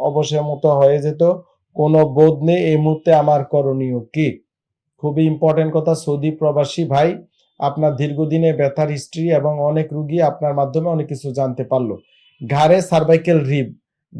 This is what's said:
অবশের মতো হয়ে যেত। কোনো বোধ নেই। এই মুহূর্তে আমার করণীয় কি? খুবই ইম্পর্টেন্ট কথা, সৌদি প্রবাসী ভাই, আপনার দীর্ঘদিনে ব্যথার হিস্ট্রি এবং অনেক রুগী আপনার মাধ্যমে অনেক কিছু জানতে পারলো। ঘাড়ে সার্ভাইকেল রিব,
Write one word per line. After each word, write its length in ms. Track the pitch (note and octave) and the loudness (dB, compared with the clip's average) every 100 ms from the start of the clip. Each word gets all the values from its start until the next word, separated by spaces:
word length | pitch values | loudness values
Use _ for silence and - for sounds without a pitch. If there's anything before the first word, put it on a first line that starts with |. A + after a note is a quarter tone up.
| C#3+ | -2
অবশের 340 | D3 D3+ D3+ | -2 -2 -4
মতো 260 | D3+ D3 D3+ | -4 -2 0
হয়ে 240 | C#3 C#3 D3 | 4 4 2
যেত। 240 | D3 D#3 E3+ F3+ - _ _ | -2 0 0 0 -10 _ _
কোনো 240 | - D3+ D#3 D3+ | -2 2 4 4
বোধ 340 | C3+ D#3 D3 | 4 4 4
নেই। 180 | D#3+ F3+ | 0 0
এই 120 | E3 D#3 | 2 2
মুহূর্তে 340 | D#3 D#3 F3 | 0 0 2
আমার 300 | D#3 D3 D3 | 4 4 0
করণীয় 560 | C3+ D3 C#3 C3+ C3 B2 - | 0 -2 0 -2 -4 -6 -6
কি? 160 | D#3 D3 - _ _ _ _ _ _ | -2 -2 -4 _ _ _ _ _ _
খুবই 260 | D3 D3 | -4 0
ইম্পর্টেন্ট 500 | D#3+ D3+ D#3+ D#3 D#3 | 0 2 2 2 0
কথা, 200 | D#3+ D#3+ | 0 0
সৌদি 360 | D#3+ - C#3+ D#3 | -2 -2 -2 -4
প্রবাসী 540 | D#3 D#3 D3 C#3 - | -2 0 0 -2 -4
ভাই, 340 | D#3 C#3 E3 G#3+ - _ _ - | -2 2 2 -2 -14 _ _ -6
আপনার 380 | C#3 D3 D3+ C3+ | -4 0 -2 -2
দীর্ঘদিনে 560 | D3 C#3+ D3+ D#3+ D#3+ | -4 -2 -2 0 0
ব্যথার 360 | C#3+ C#3 C#3 D3 | 2 -2 0 -4
হিস্ট্রি 440 | C#3+ - E3 E3+ | -4 -10 -6 0
এবং 280 | D3+ D3 D3+ | 0 0 -2
অনেক 260 | D3 D#3 D#3 | -2 -2 -4
রুগী 280 | D3 D3+ E3+ | -6 -4 0
আপনার 340 | D3+ - D3 | 0 0 -4
মাধ্যমে 340 | C#3+ C3+ D#3 E3+ | -2 -2 -2 -2
অনেক 180 | D#3+ C#3+ | -4 -6
কিছু 260 | C#3 C#3 | -8 -8
জানতে 320 | B2+ C3 B2+ | -4 -4 -4
পারলো। 300 | B2 C3 A#2 F#2+ _ _ _ _ A#2+ | -4 -2 -2 -8 _ _ _ _ -4
ঘাড়ে 300 | C#3+ D#3 F#3 | 0 4 4
সার্ভাইকেল 580 | F3 E3 D#3 E3 E3+ D#3+ | 2 0 4 2 4 0
রিব, 240 | C3 C#3+ A#2+ - _ _ _ | 2 -2 -4 -10 _ _ _